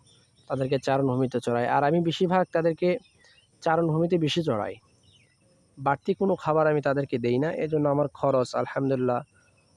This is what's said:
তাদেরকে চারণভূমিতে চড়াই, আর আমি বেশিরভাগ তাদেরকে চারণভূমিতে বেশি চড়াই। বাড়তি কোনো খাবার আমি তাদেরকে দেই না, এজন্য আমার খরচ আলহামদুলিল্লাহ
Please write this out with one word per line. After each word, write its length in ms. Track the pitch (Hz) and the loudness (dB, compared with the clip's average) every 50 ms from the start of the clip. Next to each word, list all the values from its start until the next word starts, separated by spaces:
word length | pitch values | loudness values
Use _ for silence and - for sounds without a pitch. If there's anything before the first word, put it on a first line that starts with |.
| _ _ _ _ _ _ _ _ _ - | _ _ _ _ _ _ _ _ _ -8
তাদেরকে 280 | 147 131 135 131 143 131 | -4 -4 -2 -2 -2 -2
চারণভূমিতে 600 | - 143 135 135 139 131 123 131 131 123 - 120 - | 0 0 0 2 2 0 0 0 0 0 -2 -2 -2
চড়াই, 220 | - 120 120 120 120 | -2 0 0 0 0
আর 140 | 131 139 143 | 2 2 2
আমি 160 | 143 160 175 | 2 2 2
বেশিরভাগ 420 | 170 165 151 - 190 165 185 185 180 - - | 0 0 0 0 0 2 2 2 0 0 0
তাদেরকে 360 | 165 165 170 160 - 180 180 180 - - _ _ _ - - - _ _ _ _ _ - | 0 0 0 0 0 0 0 0 -2 -6 _ _ _ -20 -20 -20 _ _ _ _ _ -2
চারণভূমিতে 520 | 170 160 165 170 160 151 160 170 170 185 170 | 0 0 2 2 0 0 0 0 0 0 0
বেশি 240 | 156 143 - 175 160 | 0 0 0 -2 -2
চড়াই। 320 | 151 120 104 101 98 95 - _ _ _ _ _ _ - _ _ _ _ _ _ _ _ _ _ _ _ - | -2 -2 -2 -4 -6 -8 -12 _ _ _ _ _ _ -20 _ _ _ _ _ _ _ _ _ _ _ _ -4
বাড়তি 340 | 131 139 139 - _ - 190 | -2 0 0 0 _ -2 -2
কোনো 200 | - 196 196 180 | 0 0 0 0
খাবার 300 | - - 156 151 156 156 156 | 0 0 0 2 4 4 4
আমি 140 | 151 151 | 2 2
তাদেরকে 360 | 135 143 135 143 143 - - 120 | 2 0 0 0 -2 -2 -2 -2
দেই 200 | 117 120 123 131 | 0 0 0 0
না, 100 | 147 165 - - 160 | 0 0 -2 -4 -4
এজন্য 220 | 151 156 151 147 147 | -2 0 0 0 2
আমার 180 | 139 143 147 139 - - | 2 0 0 -2 -4 -2
খরচ 300 | - 139 135 131 123 - - | 0 0 2 2 0 0 -2
আলহামদুলিল্লাহ 640 | 120 123 - - 143 139 135 135 127 127 123 123 127 147 - _ _ _ _ _ _ _ _ _ | -4 -6 -4 -4 -4 -2 0 0 0 0 -2 -2 -2 -6 -10 _ _ _ _ _ _ _ _ _